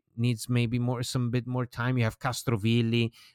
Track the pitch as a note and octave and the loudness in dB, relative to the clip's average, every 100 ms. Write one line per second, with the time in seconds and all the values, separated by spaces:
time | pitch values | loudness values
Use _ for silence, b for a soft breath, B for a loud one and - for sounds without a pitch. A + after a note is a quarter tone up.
0 | _ - A#2 A#2 - B2 A#2 A#2+ A#2+ B2 | _ -2 0 0 0 0 2 0 -2 -2
1 | B2 C3 A#2+ B2 A#2+ B2+ B2 - A#2+ B2+ | -2 -2 0 -2 -2 -4 -4 -4 0 2
2 | A2+ - C#3 A#2+ - A#2 A2 A#2 A#2 A#2 | 0 0 -4 -4 -2 0 2 2 4 2
3 | A2+ B B | 0 B B